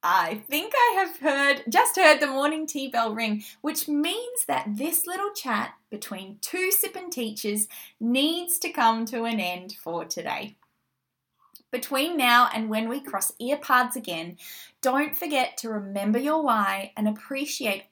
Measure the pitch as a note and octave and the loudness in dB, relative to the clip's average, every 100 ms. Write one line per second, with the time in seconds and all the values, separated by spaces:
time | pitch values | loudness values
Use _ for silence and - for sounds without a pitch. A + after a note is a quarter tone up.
0 | E3+ F#3 E3 G#3+ - D4 G#4 C5 A#4+ F#4+ | 4 4 2 -2 -2 -2 0 4 4 4
1 | F#4 E4 C#4+ C#4 C#4 C4+ - A3 G4 - | 0 0 0 4 4 2 4 4 6 8
2 | E4+ C#4+ C#4+ C4+ C#4+ D#4 D#4 D4 C4+ A#3 | 8 8 4 2 0 0 -4 -6 -4 0
3 | A3+ G#3+ A3+ G#3 - - D4 - - D4 | 0 0 -2 -2 -6 -8 -4 -4 -2 0
4 | D#4+ G#4 B4 B4 - - G#3 G#3 D4 E4 | 0 -2 -6 -6 -2 -2 -2 -4 0 -2
5 | F4 F#4 G4+ G4+ C4+ G#3+ A3+ - _ G#3+ | -2 -4 -4 -6 -2 -2 -2 -10 _ -12
6 | - F#3+ F#3+ G#3 - F#4 F#4 G4 - G4 | -10 -12 -12 -12 -8 -2 0 0 -2 -6
7 | F4+ - A3+ G#3+ G#3+ G#3 G#3+ - - _ | -10 -6 -6 -4 -4 -2 -4 -6 -18 _
8 | A3+ B3+ D4 E4+ F4 - E4+ - A#3 A3+ | 0 2 2 0 -4 -4 -4 2 2 2
9 | A3+ A#3 A#3 A3+ F3+ F3+ F3+ - - E3+ | -2 -4 -2 -2 -4 -6 -10 -14 -8 -8
10 | E3 F3 D#3+ C3+ - - _ _ _ _ | -6 -8 -6 -6 -8 -16 _ _ _ _
11 | _ _ _ _ _ - _ B3 B3 C4+ | _ _ _ _ _ -20 _ -8 -4 -2
12 | D4+ F4 B3 A#3+ A#3+ A3 A3 A3 A3+ C4+ | 0 2 6 6 6 2 -2 -2 -2 -4
13 | C#4 G3 - - A#3+ C#4+ - B3 A#3 B3+ | -6 -4 -4 -4 -4 -2 2 2 2 -2
14 | G#3+ E3 E3 F3 - - - _ B3+ C4 | -6 -6 -8 -12 -16 -18 -20 _ 0 2
15 | D4+ - E4+ C#4+ B3+ - A3+ G#3+ G3 G3 | 0 -2 -2 0 0 -4 -6 -6 -6 -2
16 | G3+ A3 C#4 D#4+ C#4+ A3 G3 G3 G3+ - | 2 2 2 0 2 2 2 0 -4 -2
17 | G#3+ G#3+ - C4+ D4 - A#3 G3 - | -2 -2 -6 -6 -6 -4 -4 -4 -8